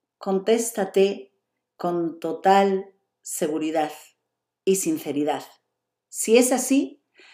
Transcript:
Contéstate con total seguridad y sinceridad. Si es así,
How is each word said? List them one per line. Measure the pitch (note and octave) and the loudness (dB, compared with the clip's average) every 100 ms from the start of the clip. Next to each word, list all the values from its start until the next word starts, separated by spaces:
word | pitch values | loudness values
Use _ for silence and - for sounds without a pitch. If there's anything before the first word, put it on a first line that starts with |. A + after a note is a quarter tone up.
| _ - | _ -12
Contéstate | G3+ F#3+ F#3+ A#3 A#3+ - F#3+ G3 G3 G3+ - _ _ _ _ - | -4 -2 0 0 -2 -6 -2 2 2 0 -14 _ _ _ _ -8
con | F3 F3 E3 E3 | -4 -2 -4 -6
total | E3 D#3+ F#3+ G3 G3 F#3+ F#3+ _ _ _ | -8 -2 4 4 4 0 -6 _ _ _
seguridad | - - D#3+ D#3+ D#3 D#3+ D3+ - - _ _ _ _ _ - | -12 -6 -4 -2 -4 -2 -4 -8 -20 _ _ _ _ _ -2
y | F#3+ | 0
sinceridad. | F3 D#3 D3+ C#3+ D3+ C3+ - _ _ _ _ _ _ | 0 -4 -4 -4 -2 -4 -8 _ _ _ _ _ _
Si | - - A#3 | -6 4 6
es | B3+ | 6
así, | B3 - C4+ - - _ _ - | 2 2 0 0 -6 _ _ -20